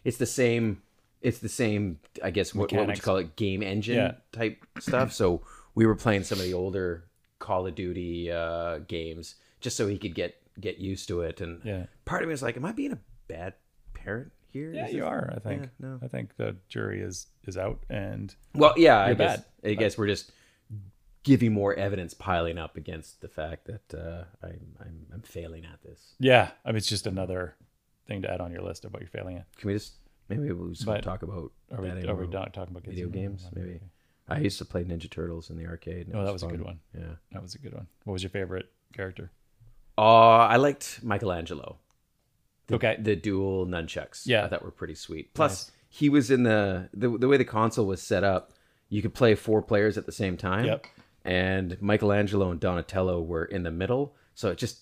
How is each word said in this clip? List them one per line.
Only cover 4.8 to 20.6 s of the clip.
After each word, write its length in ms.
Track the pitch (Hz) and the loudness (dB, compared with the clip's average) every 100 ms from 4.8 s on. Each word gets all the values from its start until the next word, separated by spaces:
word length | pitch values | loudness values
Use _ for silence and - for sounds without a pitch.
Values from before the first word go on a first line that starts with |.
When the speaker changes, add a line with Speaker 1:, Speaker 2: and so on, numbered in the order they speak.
| - 123 127 | -2 0 0
Speaker 1:
So 280 | - 95 85 - - - - | 2 2 2 -4 -20 -8 4
we 100 | 113 | 4
were 100 | 101 | 4
playing 280 | 120 101 | 2 2
some 160 | 92 98 | 0 -2
of 40 | 92 | -2
the 80 | |
older 520 | 90 95 95 90 85 85 _ _ _ | -2 -4 -2 -4 -6 -12 _ _ _
Call 280 | - 95 92 | -4 -2 -2
of 80 | 90 | -4
Duty, 560 | 90 87 87 85 85 | -6 -4 -4 -6 -4
uh, 480 | 85 82 85 85 80 | -4 -4 -4 -4 -6
games 560 | 87 85 82 82 80 - _ _ | -6 -8 -6 -10 -14 -18 _ _
just 180 | 127 - | -8 -2
so 100 | 104 | -2
he 100 | 101 | -2
could 160 | 104 85 | -6 -4
get, 200 | 87 - _ - | -6 -8 _ -10
get 180 | 95 - | -8 -6
used 300 | 95 95 - | -6 -6 -6
to 140 | 87 | -4
it. 200 | 82 - | -4 -6
And 200 | 87 85 | -10 -10
Speaker 2:
Yeah. 220 | 110 95 87 - - | -8 -8 -8 -14 -6
Speaker 1:
part 160 | 175 | -4
of 60 | 165 | -4
me 40 | |
was 80 | 147 | -4
like, 140 | 123 117 | -6 -6
"Am 80 | 160 | -6
I 60 | |
being 180 | 226 277 | -6 -6
a 80 | 226 - - - | -6 -12 -20 -14
bad 260 | 82 90 - _ _ - | -12 -12 -14 _ _ -18
parent 380 | - 98 110 147 _ _ | -14 -8 -8 -10 _ _
here? 220 | 135 156 | -12 -10
Speaker 2:
Yeah, 140 | - - | -8 -6
Speaker 1:
Is 60 | |
Speaker 2:
you 60 | - | -4
Speaker 1:
this" 60 | - | -4
Speaker 2:
are, 240 | - - - | -4 -4 -6
I 40 | |
think. 240 | 104 101 | -6 -6
Speaker 1:
Yeah, 60 | 135 - 131 | -8 -12 -12
no. 100 | 127 | -10
Speaker 2:
I 60 | 123 | -8
think 280 | 127 110 - | -8 -8 -6
the 180 | 107 95 _ | -6 -6 _
jury 320 | 113 - 98 | -6 -4 -4
is, 260 | 95 92 - _ - | -8 -10 -14 _ -10
is 120 | 95 | -6
out 260 | 95 - - | -4 -6 -6
and 440 | 107 98 104 101 - _ | -6 -6 -8 -10 -12 _
Speaker 1:
Well, 200 | 143 147 151 | 6 8 10
yeah, 200 | 160 113 | 10 10
I 80 | 98 | 8
Speaker 2:
you're 80 | 120 | 4
Speaker 1:
guess, 220 | 170 107 - _ | 2 0 -6 _
Speaker 2:
bad. 80 | 104 | -2
Speaker 1:
I 20 | |
guess 240 | 107 107 - | 2 2 2
we're 100 | 104 | 0
just 240 | 98 - _ _ _ | 0 -4 _ _ _